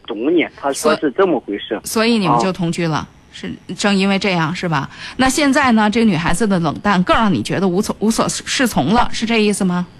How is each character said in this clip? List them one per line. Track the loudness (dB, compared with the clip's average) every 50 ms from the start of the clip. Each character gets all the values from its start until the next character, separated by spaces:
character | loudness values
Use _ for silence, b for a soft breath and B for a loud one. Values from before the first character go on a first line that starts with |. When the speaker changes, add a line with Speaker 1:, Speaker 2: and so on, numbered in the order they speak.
| -14
Speaker 1:
懂 | -12 -8 -4 -2 0 2
你。 | 0
Speaker 2:
啊。 | 0 -2 -6
Speaker 1:
他 | -6 -6 -6
说 | -4 0 0 0 0
是 | 0 -2 -2
这 | 0 2 2
么 | 2 2 0
回 | -2 -6 -8
事。 | -8 -6 -6
Speaker 2:
所 | -8 -8
以， | -6
所 | -4 -2 0 2
以 | 2 2 2
你 | 2 2
们 | 2 2
就 | 2 0
同 | -2 -2 -4 -4
居 | -2 -2 -2
了， | -2 -2
Speaker 1:
啊。 | -4 -6 -8 -14 -20 -20 -20
Speaker 2:
是 | -18 -14 -12 -12 -12 -12 -14 -12 -6 -2
正 | 0 0 2
因 | 2 2 2
为 | 0 0
这 | 0 0
样， | 0 0 0 -2
是 | -2 -4 -4 -2
吧？ | -2 -2 -4 B B B B B B
那 | 0 0 0
现 | 2 2 2 2
在 | 2 4 4 4
呢， | 4 4 4 2
这 | 2 2 2
女 | 2 2
孩 | 0 0 0 0
子 | 2 2
的 | 2 2 0
冷 | 0 -2 -2 -2
淡 | 0 2 2 2 2
更 | 2 2
让 | 2 2 2
你 | 2 0
觉 | -2 -2 -2 0
得 | 0 0
无 | 0 0
所， | -2 -2 -4 -2
无 | -2 0
所 | 0 0 -2 -2
适 | -4 -6 -6 -4 -2 0 0
从 | 0 0 0 0 2
了， | 2 2 2 0
是 | -2 -4 -2
这 | 0 0 2
意 | 2 2
思 | 0 0 0
吗？ | 0 0 -2 -4 -6 -10